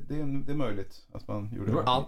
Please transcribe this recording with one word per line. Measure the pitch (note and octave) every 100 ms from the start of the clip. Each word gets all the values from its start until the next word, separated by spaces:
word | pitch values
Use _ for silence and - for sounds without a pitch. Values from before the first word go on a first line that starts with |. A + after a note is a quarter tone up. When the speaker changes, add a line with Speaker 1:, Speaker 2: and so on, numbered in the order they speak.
| -
Speaker 1:
det | D3
är, | D3 C#3 C3+
det |
är | D3
möjligt | A#2+ G2+ - - -
att | - -
man | G#2+ G#2+
gjorde | G2+ G2+
det. | D3
Speaker 2:
Ru-, | B2+
Speaker 3:
Ja, |
man | B2+